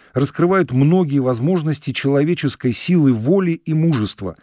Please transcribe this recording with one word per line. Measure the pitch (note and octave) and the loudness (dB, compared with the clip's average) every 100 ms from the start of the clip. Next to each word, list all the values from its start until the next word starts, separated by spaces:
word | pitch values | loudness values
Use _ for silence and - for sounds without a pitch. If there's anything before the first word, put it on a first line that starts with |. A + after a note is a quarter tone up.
| _ | _
раскрывает | B2+ C#3 - F3 F#3+ D#3+ | -4 -4 0 0 2 0
многие | B2+ C#3+ F#3 E3 C#3 | 2 2 2 2 0
возможности | B2+ A#2+ C#3 F#3 D#3 D3 - | 0 -2 0 0 -2 -4 -6
человеческой | B2+ C#3 C#3 D3+ F3 C#3+ - C3 | -4 0 0 0 -2 -4 -4 -4
силы | A2+ - F3+ C#3+ | -4 0 2 4
воли | A#2 A#2+ G3 F3+ | 2 2 2 0
и | E3 - | -4 -2
мужества | D#3 E3 C3+ G#2 - F#2+ - | 0 0 0 -2 -6 -10 -12